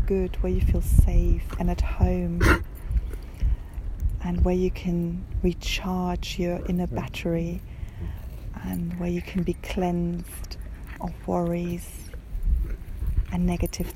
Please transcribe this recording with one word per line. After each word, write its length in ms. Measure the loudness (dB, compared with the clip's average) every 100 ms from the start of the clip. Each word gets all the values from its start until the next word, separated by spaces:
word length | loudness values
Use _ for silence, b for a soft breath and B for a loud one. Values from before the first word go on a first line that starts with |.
| 4
good, 300 | 2 0 0
where 100 | 0
you 80 | 4
feel 220 | 4 4
safe 600 | 6 8 8 8 6 4 2 -2
and 120 | 0
at 100 | 2
home, 600 | 0 4 4 4 2 4 6 4 2 -8 -2 -2 -2 B B B B B B B -8 -2 -2 0
and 220 | -2 2
where 100 | 4
you 160 | 4 2
can 540 | 0 0 0 0 -4 -4 0
recharge 960 | 2 2 -2 -2 -2 -2 -2 -2 -4 -2
your 260 | -2 -2 -2
inner 200 | -2 -2
battery, 760 | -2 -6 -4 -2 0 -2 -6 -8 B B B B B B B B -8
and 340 | -6 -4 -4 -4
where 100 | -2
you 120 | -2
can 200 | -2 -2
be 120 | -2
cleansed 1040 | -2 -4 -2 0 0 -2 -4 -8 -10 -10 -10 -12 -12 -12 -10
of 120 | -8 -8 -2
worries 840 | 0 0 -2 -2 -6 -8 -14 -12 -14 -8 -2 2 2 0 -6 -10 -8 -2 0 0
and 140 | 0 0
negative 420 | 2 -2 -2 -6